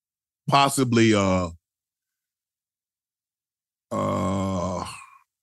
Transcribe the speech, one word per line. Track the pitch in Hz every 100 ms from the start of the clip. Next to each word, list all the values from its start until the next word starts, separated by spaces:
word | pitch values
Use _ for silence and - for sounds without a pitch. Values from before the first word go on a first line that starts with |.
| _ _ _ _ -
possibly, | 139 139 139 127 117 113
uh, | 104 98 92 87 82 _ _ _ _ _ _ _ _ _ _ _ _ _ _ _ _ _ _ _ _ _ _ -
uh, | 107 101 98 95 98 95 95 87 87 - - - - _ _